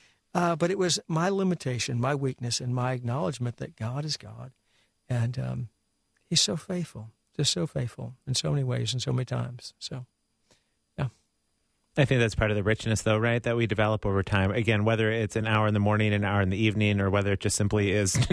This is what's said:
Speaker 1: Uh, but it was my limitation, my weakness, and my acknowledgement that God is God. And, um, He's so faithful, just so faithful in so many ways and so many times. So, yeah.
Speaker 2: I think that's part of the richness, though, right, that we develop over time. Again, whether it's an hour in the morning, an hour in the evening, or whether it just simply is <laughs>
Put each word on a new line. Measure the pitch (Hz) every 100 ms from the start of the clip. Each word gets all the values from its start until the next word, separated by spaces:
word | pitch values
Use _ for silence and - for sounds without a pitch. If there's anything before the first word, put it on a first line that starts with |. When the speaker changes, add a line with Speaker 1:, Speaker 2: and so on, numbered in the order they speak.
| _ _ _
Speaker 1:
Uh, | 180 175 160
but | 170
it | 196
was | 175 175 -
my | 160 180
limitation, | 196 190 170 135 120 - 123
my | 127 143
weakness, | 135 - 120 -
and | 127
my | 127 127
acknowledgement | 127 120 127 185 127 120 -
that | 139 -
God | 127 135 151
is | 143
God. | 104 113 127 _ _ _ _ _ -
And, | 120 117 127
um, | 127 127 117 _ _ _ _ _ -
He's | 165
so | - 170
faithful, | - 180 160 117 110 _ _ -
just | 143
so | 175 165
faithful | - 120 - 123 131 -
in | 127
so | 156
many | 143
ways | 127 123 110
and | 123
so | 135
many | 127 127
times. | 123 123 123 - -
So, | - 131 123 _ _ _ _ _ _ _ _ -
yeah. | 131 _ _ _ _ _ _ _ _ -
Speaker 2:
I | 131
think | 131
that's | 113 -
part | 110
of | 104
the |
richness, | 98 110 113 107
though, | 113 107
right, | 117 117
that | 123 117
we | 113
develop | 107 107 107 104
over | 98
time. | 92 98 95
Again, | 120 110 104 110
whether | 113 110
it's | 113 104 113
an | 110
hour | 107 107
in |
the | 104
morning, | 101 107 107
an | 104
hour | 98 101
in | 92
the | 98
evening, | 110 107 104 101
or | 98
whether | 101 98
it | 98
just | 101 -
simply | 101 107 101
is | 104 98
<laughs> | - -